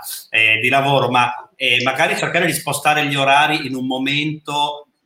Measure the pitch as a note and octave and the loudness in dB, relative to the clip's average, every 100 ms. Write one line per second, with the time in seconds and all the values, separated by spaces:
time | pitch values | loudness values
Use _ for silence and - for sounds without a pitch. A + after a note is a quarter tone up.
0 | - - - A2 A2 A2 B2 C#3 C#3 C3+ | -8 -14 -4 2 4 4 2 2 4 2
1 | B2 B2 A#2+ - - - B2+ B2 B2+ B2+ | 2 2 2 -2 -14 -4 -2 0 0 0
2 | F3+ G3 C#3+ E3+ F3 C#3 D3 C3+ D3+ D3+ | 0 0 -2 0 0 -2 -4 -2 0 2
3 | C#3+ C#3+ C3+ C#3+ D#3 D3+ C3 C3 C3 B2+ | 0 0 4 4 4 0 -4 -6 -4 -4
4 | C3+ C#3+ D3+ D3+ - D3 D3 D3 - _ | -2 -2 -4 -6 -6 -4 -4 -6 -18 _